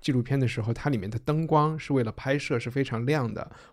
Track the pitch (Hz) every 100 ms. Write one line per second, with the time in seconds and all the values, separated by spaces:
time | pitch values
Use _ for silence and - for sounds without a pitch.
0 | - 127 117 139 127 - 110 120 147 127
1 | 95 117 - 151 160 156 151 156 - 139
2 | 110 - 135 143 - 123 117 127 135 117
3 | 120 151 117 104 - - -